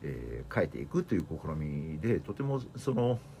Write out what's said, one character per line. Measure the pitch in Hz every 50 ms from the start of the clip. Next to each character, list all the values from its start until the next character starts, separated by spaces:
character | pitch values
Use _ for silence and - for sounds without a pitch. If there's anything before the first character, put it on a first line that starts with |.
| -
え | 71 67 60 60 58 57 60 65 -
ー、 | -
変 | 107 92
え | 76
て | - 60
い | 58
く | 73 - 170 175
と | - -
い | 95
う |
試 | 82 - 82 76 - - 78
み | 78 78 73 73 71 73 80 78 78
で、 | 80 113 120 85
と | - - 107
て | - 139
も | 139 135 135 123 - - 120
そ | - - 131
の、 | 113 120 120 123 117 - - - -